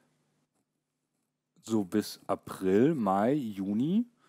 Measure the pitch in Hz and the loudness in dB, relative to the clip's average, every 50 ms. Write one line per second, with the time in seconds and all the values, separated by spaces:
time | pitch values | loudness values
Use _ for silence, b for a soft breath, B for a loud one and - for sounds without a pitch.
0 | _ _ _ _ _ _ _ _ _ _ _ _ _ _ _ _ _ _ _ _ | _ _ _ _ _ _ _ _ _ _ _ _ _ _ _ _ _ _ _ _
1 | _ _ _ _ _ _ _ _ _ _ _ _ - - 113 107 101 90 - 107 | _ _ _ _ _ _ _ _ _ _ _ _ -8 -2 -2 -2 0 0 -2 -2
2 | 104 - - - - - 98 - - - - - 95 92 95 104 123 156 170 139 | -2 -4 -8 -12 -6 -6 -6 -6 -8 -14 -10 -4 0 4 4 4 4 4 2 0
3 | 110 98 95 98 104 123 143 156 127 110 101 95 98 98 104 110 131 160 190 226 | 0 0 2 2 2 0 0 -2 -4 -6 -6 -6 -4 -4 -2 -2 0 0 0 0
4 | 240 - b b b | -2 -4 b b b